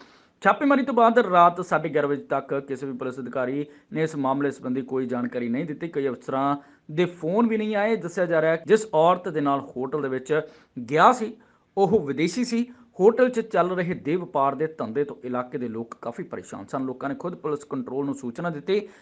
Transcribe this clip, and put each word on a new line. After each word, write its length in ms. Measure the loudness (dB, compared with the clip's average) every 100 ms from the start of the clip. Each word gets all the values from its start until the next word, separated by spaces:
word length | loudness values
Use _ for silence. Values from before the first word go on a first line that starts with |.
| -20 _ _ _
ਛਾਪੇਮਾਰੀ 380 | 0 2 2 2
ਤੋਂ 120 | 2
ਬਾਅਦ 240 | 4 6 6
ਰਾਤ 480 | 4 6 6 4 -2
ਸਾਢੇ 220 | -2 0
ਗਿਆਰਾਂ 200 | 0 0
ਵਜੇ 140 | -2
ਤੱਕ 320 | -2 -4 -2
ਕਿਸੇ 320 | -6 -4 -8 -6
ਵੀ 60 |
ਪੁਲਿਸ 260 | -6 -6 -6
ਅਧਿਕਾਰੀ 480 | -6 -4 -2 -4 -8 -12 _
ਨੇ 100 | -4
ਇਸ 140 | -4 -2
ਮਾਮਲੇ 340 | -2 0 -2
ਸੰਬੰਧੀ 320 | -4 -4 -4
ਕੋਈ 240 | -2 -4 -2
ਜਾਣਕਾਰੀ 420 | -4 -4 -4 -2
ਨਹੀਂ 160 | -2
ਦਿੱਤੀ। 240 | -4 -6 -6
ਕਈ 200 | -4 -4
ਅਫਸਰਾਂ 480 | -4 -4 0 0 -2 -6 _ -6
ਦੇ 140 | -2
ਫੋਨ 420 | -2 -2 -2 2 2
ਵੀ 100 | 2
ਨਹੀਂ 200 | 0 0
ਆਏ। 200 | 0 0
ਦੱਸਿਆ 300 | -2 -2 2
ਜਾ 140 | 4
ਰਿਹਾ 120 | 4
ਹੈ, 100 | 2 4
ਜਿਸ 200 | 4 4
ਔਰਤ 340 | 4 6 4 0
ਦੇ 120 | -2
ਨਾਲ 200 | 0 0
ਹੋਟਲ 420 | -2 -8 -4 -4
ਦੇ 60 | -2
ਵਿੱਚ 320 | -4 0 -2 -2 -12 _ -14 -2
ਗਿਆ 220 | 6 6
ਸੀ, 240 | 6 -2 -10 _ _ _ 0
ਉਹ 280 | 2 2 2
ਵਿਦੇਸ਼ੀ 380 | 0 0 0
ਸੀ। 220 | -2 -2 -4 -8 -16 4
ਹੋਟਲ 280 | 4 6 2
'ਚ 120 | 0
ਚੱਲ 300 | 0 0 2
ਰਹੇ 240 | 0 -2
ਦੇਹ 240 | -4 -2 -2
ਵਪਾਰ 360 | -2 0 0
ਦੇ 120 | 0 -4
ਧੰਦੇ 380 | -4 -4 -2
ਤੋਂ 120 | -4 -6
ਇਲਾਕੇ 340 | -6 -6 -4 -6
ਦੇ 100 | -6
ਲੋਕ 260 | -8 -10 -10
ਕਾਫੀ 200 | -10 -10
ਪਰੇਸ਼ਾਨ 440 | -10 -12 -12 -16 -8
ਸਨ। 160 | -6
ਲੋਕਾਂ 260 | -6 -6 -8
ਨੇ 60 |
ਖੁਦ 200 | -6 -8
ਪੁਲਿਸ 300 | -8 -6 -6
ਕੰਟਰੋਲ 400 | -6 -8 -6 -4
ਨੂੰ 100 | -4
ਸੂਚਨਾ 360 | -6 -8 -6 -6
ਦਿੱਤੀ, 380 | -6 -2 -2 -2 -14